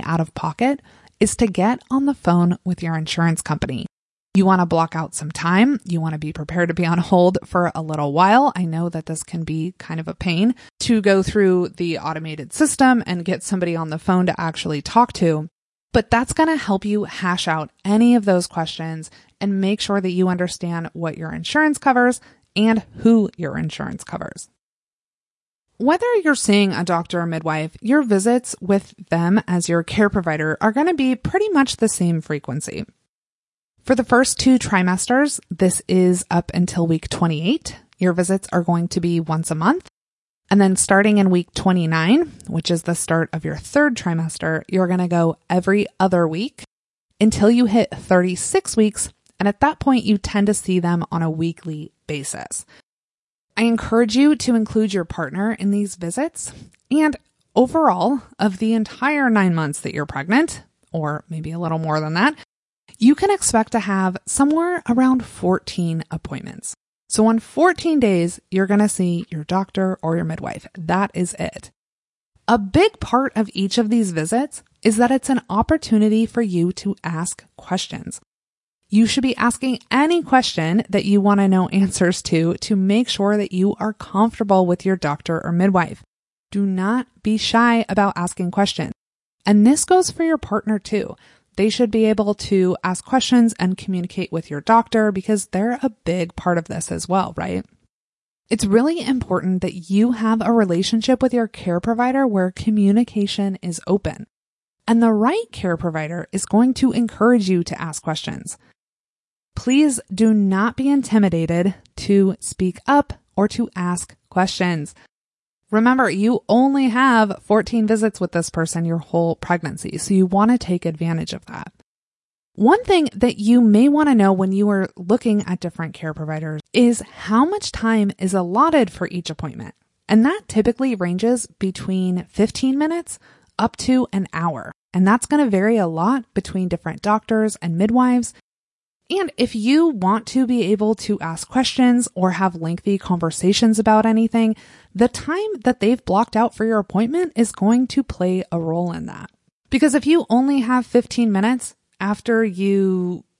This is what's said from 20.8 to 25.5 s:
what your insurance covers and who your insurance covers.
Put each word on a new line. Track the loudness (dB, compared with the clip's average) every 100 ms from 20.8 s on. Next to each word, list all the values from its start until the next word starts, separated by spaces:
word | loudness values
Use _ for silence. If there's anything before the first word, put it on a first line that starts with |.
| -8
what | -8 -8 -8
your | -10
insurance | -10 -2 2 2 2
covers | 2 4 4 0 _ _ _ 0
and | 2 2 -2 0
who | 4 4 2 -4
your | -8 -6
insurance | -8 -8 -10 -10 -12
covers. | -10 -10 -14 -20 _ _ _ _ _ _ _ _ _ _